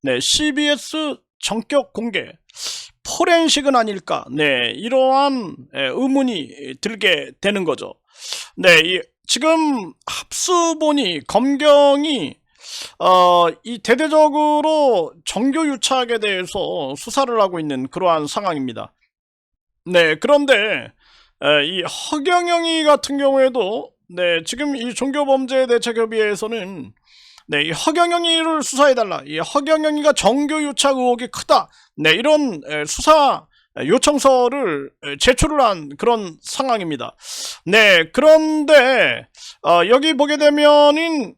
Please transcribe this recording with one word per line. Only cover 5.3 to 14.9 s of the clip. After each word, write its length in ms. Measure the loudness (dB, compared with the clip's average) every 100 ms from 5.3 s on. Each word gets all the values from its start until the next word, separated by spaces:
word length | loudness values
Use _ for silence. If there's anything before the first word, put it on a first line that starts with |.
| -2 -8 -14 -14 -6
예, 100 | -6
의문이 880 | -2 0 0 0 -4 -10 -14 -16 -12
들게 500 | -12 -2 0 0 -4 -6
되는 240 | -4 -2
거죠. 300 | -4 -4 -8 -16 _ _ -14 -12 -14 0
네, 220 | 6 6
이 180 | 4 -4 -8 _ -6
지금 680 | -2 2 2 0 -4 -8 -14 -12
합수본이, 1160 | -12 -10 -8 -2 0 0 0 0 0 -2 -4 -4
검경이, 1080 | -2 0 0 4 6 6 2 0 -4 -6 -12 _ _ -18 -16 -16 _
어, 480 | 2 4 4 4 2 -2
이 160 | -14 -12
대대적으로 1300 | 0 0 2 4 4 2 0 2 0 2 2